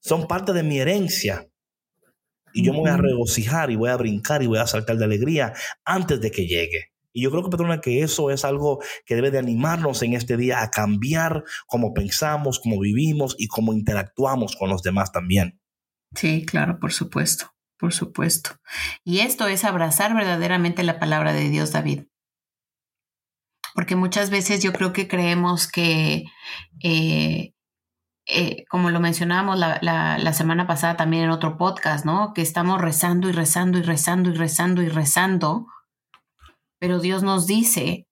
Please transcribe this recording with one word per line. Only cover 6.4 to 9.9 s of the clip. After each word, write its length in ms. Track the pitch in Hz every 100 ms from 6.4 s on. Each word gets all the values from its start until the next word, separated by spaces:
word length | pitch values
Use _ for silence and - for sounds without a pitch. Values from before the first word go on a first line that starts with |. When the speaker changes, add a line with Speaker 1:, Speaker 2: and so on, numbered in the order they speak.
| 87
Speaker 1:
llegue. 460 | 87 85 82 - _ _
Y 100 | 120
yo 80 | 131
creo 120 | 151
que, 80 | 180
patrona, 300 | 175 170 160
que 220 | 135 123
eso 280 | 156 156 147
es 140 | 139
algo 360 | 139 139 147 139 - -
que 100 | _ 117
debe 140 | 135
de 80 | 135
animarnos 640 | 127 113 143 165 156